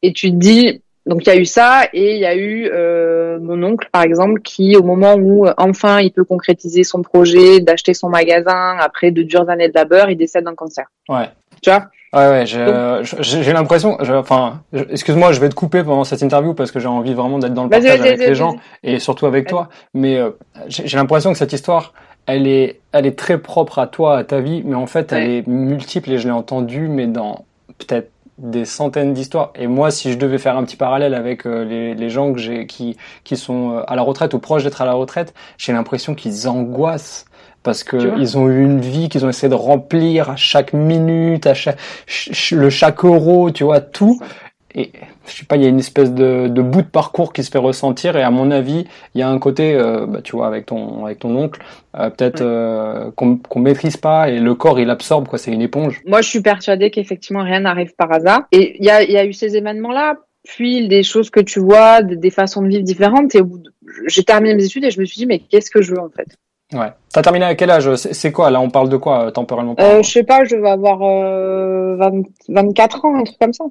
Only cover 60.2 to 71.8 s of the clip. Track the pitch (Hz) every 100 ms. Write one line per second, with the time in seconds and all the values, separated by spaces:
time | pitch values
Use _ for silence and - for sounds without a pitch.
60.2 | _ _ _ - 240 247 226 196 196 220
61.2 | 214 - 196 - 190 208 220 226 202 175
62.2 | 180 185 196 202 196 202 190 185 202 247
63.2 | 285 208 180 180 165 _ - - 131 180
64.2 | 185 214 220 214 196 269 269 190 190 -
65.2 | 247 190 _ 208 208 214 185 185 170 -
66.2 | - _ _ _ _ 143 110 - _ -
67.2 | 156 180 180 165 180 170 139 131 202 -
68.2 | 160 147 156 131 127 135 131 131 143 131
69.2 | 117 117 120 120 120 120 202 208 208 240
70.2 | 220 262 262 226 208 196 202 190 196 190
71.2 | 190 190 190 190 190 185